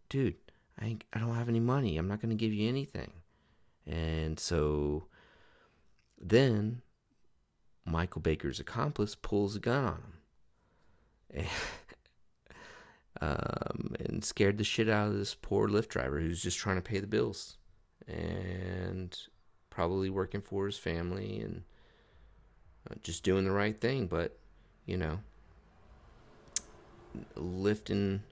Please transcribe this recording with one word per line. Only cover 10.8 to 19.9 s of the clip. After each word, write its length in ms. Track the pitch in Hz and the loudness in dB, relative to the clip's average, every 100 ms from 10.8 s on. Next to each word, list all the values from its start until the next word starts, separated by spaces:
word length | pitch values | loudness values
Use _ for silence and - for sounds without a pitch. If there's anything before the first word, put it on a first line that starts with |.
| - - _ _ _ | -20 -20 _ _ _
him. 140 | - 85 | -6 -4
<laughs> 60 | - - - - - _ _ - _ _ - - - - - _ - | -4 -6 -10 -16 -20 _ _ -20 _ _ -20 -20 -20 -20 -20 _ -4
Um, 720 | 78 69 - - - - - - | -2 0 -2 -4 -4 -4 -4 -4
and 240 | - - | 0 0
scared 340 | - - 101 104 | 0 4 4 6
the 60 | |
shit 240 | 104 - 110 | 0 2 4
out 180 | 107 104 | 4 4
of 80 | |
this 220 | 101 98 - | 0 -2 -6
poor 320 | - 101 104 | 0 2 4
Lyft 220 | 104 117 | 2 2
driver 280 | - 65 73 | -2 0 0
who's 240 | 82 87 | 0 0
just 160 | 90 - | -2 -2
trying 160 | 104 | 0
to 80 | 92 | 0
pay 160 | - 101 | 0 -4
the 80 | 98 | 0
bills 500 | 110 120 95 - - - - _ _ - | 2 2 -2 -12 -16 -20 -20 _ _ -10
and 1080 | 80 82 90 92 92 92 92 92 92 90 - - _ - _ _ | -4 -2 -2 -4 -4 -4 -4 -4 -6 -8 -10 -16 _ -20 _ _
probably 400 | - 85 | -2 2